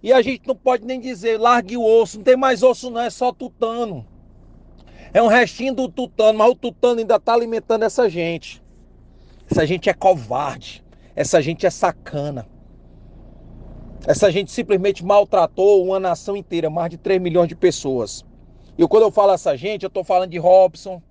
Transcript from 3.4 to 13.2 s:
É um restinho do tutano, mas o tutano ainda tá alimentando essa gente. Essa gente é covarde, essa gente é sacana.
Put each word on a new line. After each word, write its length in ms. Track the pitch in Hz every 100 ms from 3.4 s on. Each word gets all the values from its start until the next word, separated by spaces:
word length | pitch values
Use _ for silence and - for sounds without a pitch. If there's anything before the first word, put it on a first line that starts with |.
| 247 _ 226 226 233 160 110 - - _ - - - - - - -
É 80 | 190
um 60 | 226
restinho 460 | 233 226 - 262
do 140 | 254 254
tutano, 500 | 165 247 - 214 220
mas 120 | 214
o 60 | -
tutano 440 | 240 - 247 233
ainda 200 | 220 214
tá 140 | -
alimentando 500 | 233 233 226 - 226
essa 260 | 220 - 240
gente. 540 | 165 165 165 - - _ _ _ - - - - - -
Essa 160 | - 151
gente 240 | 175 208
é 40 |
covarde, 920 | 175 190 180 110 123 143 123 - - _ _ _ -
essa 260 | 147 170
gente 240 | 147 165 185
é 40 |
sacana. 800 | - 185 - - 147 143 139 110 - - - - - - -